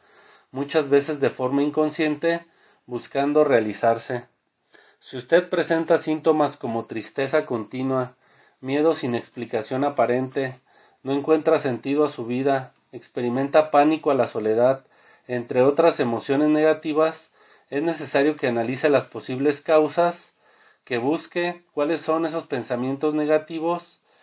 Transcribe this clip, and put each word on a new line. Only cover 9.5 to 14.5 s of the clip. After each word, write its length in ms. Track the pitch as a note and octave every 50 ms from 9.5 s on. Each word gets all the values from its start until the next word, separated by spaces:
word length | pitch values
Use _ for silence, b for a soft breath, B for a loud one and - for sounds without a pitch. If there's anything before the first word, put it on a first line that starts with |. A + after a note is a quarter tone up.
| - A2+ G#2+ - C3 C3 C#3
aparente, 760 | C#3+ C#3 C3+ B2 A#2 B2 B2+ C3 C3 C3 C#3+ C3+ C3 B2+ - _ b b b b b b b
no 100 | b C3 C#3
encuentra 460 | C#3+ C#3+ D3+ D#3+ D#3 D3+ E3 D#3+ C#3+
sentido 460 | - C3+ A#2+ A2+ - C3+ C#3 D3 D3+
a 40 | C#3+
su 160 | - - A#2
vida, 480 | A2+ A#2+ B2+ C3+ C#3+ C3+ C3 C3 - _ _ _ _
experimenta 800 | - B2 - - - C3+ B2 A#2+ A#2+ C3 C3+ C#3 C#3 D#3 D#3 -
pánico 380 | - C#3+ D3 D#3 D#3+ D#3 - D3+
a 60 | C#3
la 120 | C3 A#2 A2
soledad, 580 | - A#2 G#2+ G#2+